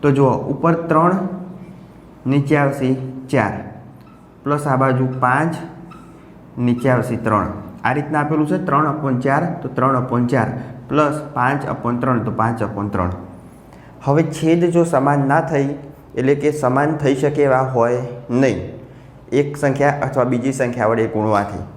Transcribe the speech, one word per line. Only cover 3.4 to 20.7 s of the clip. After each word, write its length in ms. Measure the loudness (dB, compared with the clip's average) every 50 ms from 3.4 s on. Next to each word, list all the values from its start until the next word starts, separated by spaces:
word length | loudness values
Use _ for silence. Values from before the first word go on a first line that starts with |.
| 0 0 -2 -6 -10 -12 -16 -18 -20 -20 -20 -20 -20 -20 -20 -20 -20 -20 -20 -10 -4
પ્લસ 240 | -2 -2 -2 0 0
આ 100 | 0 2
બાજુ 320 | 2 2 2 2 0 -2 -2 0 0
પાંચ, 300 | 2 2 2 2 0 -2 -6 -10 -12 -14 -16 -18 -20 -20 -20 -20 -20 -20 -20 -20 -20 -20 -20 -20 -18 -8 -2 0
નીચે 220 | 0 0 2 2 2
આવશે 260 | 2 2 0 -2 -4 -4 0
ત્રણ. 260 | 2 2 2 2 0 -4 -8 -12 -14 -16 -4 -2 -2
આ 40 | 0 0
રીતના 240 | -2 -2 -2 -2
આપેલું 260 | 0 0 0 0 0 0
છે 100 | 0 -2 0 0
ત્રણ 200 | 0 2 2 0 -2
upon 260 | -2 -2 -2 -2 0 0
ચાર, 180 | 2 0 2 0 -2 -4 -6
તો 80 | -8 -8 -2
ત્રણ 220 | 0 2 2 2 2
upon 260 | 0 0 0 0 0 2
ચાર 160 | 2 2 0 0 -2 -6 -8 -10 -14 -16 -10 -2
પ્લસ 320 | 0 2 2 2 0 -4 -6 -6 -4
પાંચ 260 | 0 0 0 0 -2 -2 -4 -6
upon 260 | -4 -2 -4 -2 -2
ત્રણ, 180 | 0 0 0 0 0
તો 60 | -2 -2 0
પાંચ 240 | 0 0 0 -2 -4
upon 240 | -4 -4 -4 -6 -4 -2
ત્રણ. 180 | -2 -2 -2 -2 -6 -10 -16 -18 -20 -20 -20 -20 -20 -20 -20 -20 -20 -20 -20 -20 -8 0
હવે 180 | 2 2 4 2 2 -2 -2
છેદ 280 | 2 2 4 4 4 2 4
જો 100 | 4 2 4 2
સમાન 300 | 2 4 4 2 2 2 2
ના 100 | 2 2 2 2
થઈ, 180 | 0 0 0 0 -2 -8 -12 -16 -18 -20 -20 -12 -6 -2
એટલે 180 | 2 2 2 2
કે 100 | 2 0 0 2 0
સમાન 340 | 2 2 2 2 2 0 0 2
થઈ 120 | 2 2 2
શકે 220 | 0 0 2 2 2
એવા 180 | 4 4 2 2 0 2
હોય 260 | 2 2 2 2 -2 -2 -6 -10 -12 -10 -4 0 2
નહીં, 180 | 2 2 2 0 -6 -10 -12 -14 -18 -20 -20 -20 -20 -20 -20 -20 -12 -4
એક 260 | 0 0 0 0 -2 -2
સંખ્યા 400 | -2 -2 0 2 2 2 2 0 -2 -2
અથવા 180 | 0 0 0 2 0
બીજી 220 | 0 0 -2 -2 0
સંખ્યા 320 | -2 -2